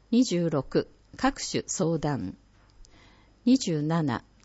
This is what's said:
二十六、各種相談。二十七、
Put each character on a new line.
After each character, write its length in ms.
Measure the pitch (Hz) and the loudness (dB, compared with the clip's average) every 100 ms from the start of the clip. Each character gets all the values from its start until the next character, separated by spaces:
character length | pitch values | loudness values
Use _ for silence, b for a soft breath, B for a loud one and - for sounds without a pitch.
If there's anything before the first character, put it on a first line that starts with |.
| _ | _
二 140 | 233 | 2
十 260 | 247 175 170 | 2 0 0
六、 380 | 147 - 156 - - _ - | 0 0 -2 -2 -10 _ -2
各 240 | 269 - | -2 -2
種 240 | - 131 - | -4 -6 -4
相 320 | - 165 160 | -2 0 0
談。 380 | 147 123 92 - - b b b b b b b b _ 240 | -2 -2 -6 -10 -20 b b b b b b b b _ 2
二 100 | 262 | 2
十 240 | 190 151 | 2 -2
七、 420 | 151 165 143 113 - _ | 0 0 0 -2 -6 _